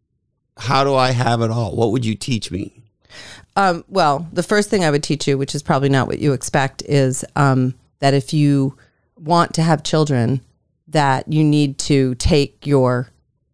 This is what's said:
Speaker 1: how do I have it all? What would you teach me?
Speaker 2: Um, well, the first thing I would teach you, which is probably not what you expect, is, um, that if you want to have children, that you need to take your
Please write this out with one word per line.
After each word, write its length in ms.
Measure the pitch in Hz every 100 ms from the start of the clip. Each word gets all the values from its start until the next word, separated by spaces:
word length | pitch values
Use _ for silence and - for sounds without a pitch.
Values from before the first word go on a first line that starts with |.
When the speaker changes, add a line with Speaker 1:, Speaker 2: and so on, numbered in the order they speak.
| _ _ _ _ _ -
Speaker 1:
how 260 | 107 135
do 100 | 139
I 180 | 131 127
have 280 | 123 120 117
it 100 | 113
all? 240 | 117 107
What 180 | 80 113
would 120 | 123
you 100 | 113
teach 360 | 107 - 113 -
me? 320 | 92 101 _ _ _ _ - - - _ -
Speaker 2:
Um, 260 | 196 170 -
well, 400 | 185 156 139 170
the 80 | 180
first 260 | 170 208 208
thing 160 | 214
I 60 | 165
would 120 | 143
teach 240 | - 143 -
you, 120 | 135
which 160 | 139
is 80 | 147
probably 260 | - 143 139
not 200 | 135 76
what 100 | -
you 160 | 147
expect, 480 | 127 - 151 135 -
is, 420 | - 143 131 123 - -
um, 360 | 139 131 127 - _ -
that 120 | 139
if 220 | 139 123
you 420 | 156 147 139 135 - _ _ _ -
want 360 | 156 170 170
to 80 | -
have 200 | 165 170
children, 600 | - 156 151 127 117 131 - _ _ _ _
that 380 | 156 139 131 -
you 100 | 156
need 360 | 151 147 143 135
to 360 | - 139 131 123
take 500 | - 151 143 _ 147
your 420 | 143 127 123 127 _ _ _ _